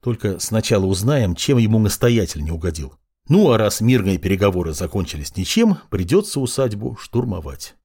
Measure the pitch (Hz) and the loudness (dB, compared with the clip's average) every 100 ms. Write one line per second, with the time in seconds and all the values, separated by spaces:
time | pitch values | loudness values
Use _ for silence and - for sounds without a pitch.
0 | - 117 107 90 - 110 - 110 95 92 | -4 -4 -4 -4 -2 -2 2 2 2 0
1 | 107 143 104 87 - 131 110 110 107 - | 2 2 0 -2 0 2 4 4 2 2
2 | 120 117 92 78 73 82 87 80 69 _ | 2 2 0 -4 -6 -4 -4 -6 -10 _
3 | _ _ _ 175 190 117 107 - 110 127 | _ _ _ 4 6 4 2 0 2 2
4 | 95 90 95 95 101 90 82 76 87 104 | 2 0 0 2 2 2 -4 -4 -4 -4
5 | 85 76 73 - 92 - 233 185 - 98 | -4 -6 -10 -6 -2 2 2 2 -2 -4
6 | 87 170 214 - 127 - 131 104 120 113 | 0 0 0 -4 -4 -2 -2 -2 -8 -10
7 | - 120 123 90 73 69 - _ | -6 -4 -4 -6 -10 -14 -16 _